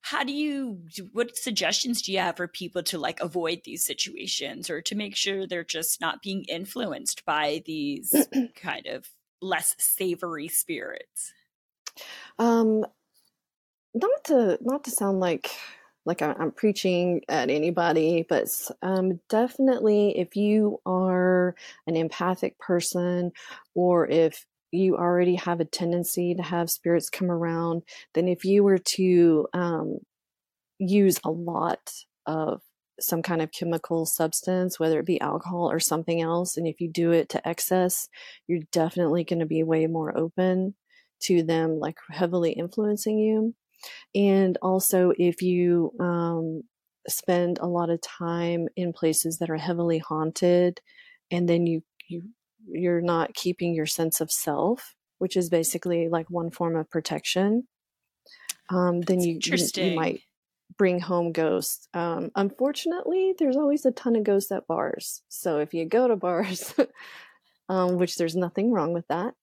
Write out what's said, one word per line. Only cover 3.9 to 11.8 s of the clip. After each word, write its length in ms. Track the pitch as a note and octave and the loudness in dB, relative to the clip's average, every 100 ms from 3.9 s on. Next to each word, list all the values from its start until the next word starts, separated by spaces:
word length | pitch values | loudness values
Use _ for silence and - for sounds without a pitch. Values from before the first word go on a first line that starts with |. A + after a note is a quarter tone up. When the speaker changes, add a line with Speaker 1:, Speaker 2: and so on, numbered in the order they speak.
| - - - - - C#3 - F3 | -2 -6 -6 -6 -6 -6 -10 -8
Speaker 1:
or 120 | D#3+ | -6
to 120 | F3 G3+ | -4 -4
make 200 | G#3 G3+ | -4 -2
sure 300 | G3 G3 F#3 | -2 -2 -4
they're 180 | F3+ | -6
just 360 | E3 - E3 - | -6 -6 -4 -2
not 220 | E3 - | -4 -6
being 220 | G3+ G3 - | -6 -8 -6
influenced 800 | E3 G3 - G#3 D3 - - - | -10 -8 -8 -6 -6 -6 -6 -2
by 360 | D3+ D3+ D#3 - | 0 0 -2 -6
these 640 | D#3 C#3+ C#3 - C#4 - | -6 -4 -6 0 2 2
Speaker 2:
<clears throat> 220 | C4+ A#3+ - | -2 -4 -8
Speaker 1:
kind 300 | F#3 - - | -10 -8 -8
of 240 | C3+ - _ _ _ | -12 -14 _ _ _
less 340 | F#3 E3+ E3+ - | -4 -2 -2 -2
savory 680 | - - F#3+ E3+ F3 D#3+ D#3+ | -2 0 -2 -2 -6 -8 -4
spirits? 880 | - - D#3 - - - - - _ _ _ _ _ | -4 -4 -6 -8 -12 -14 -14 -14 _ _ _ _ _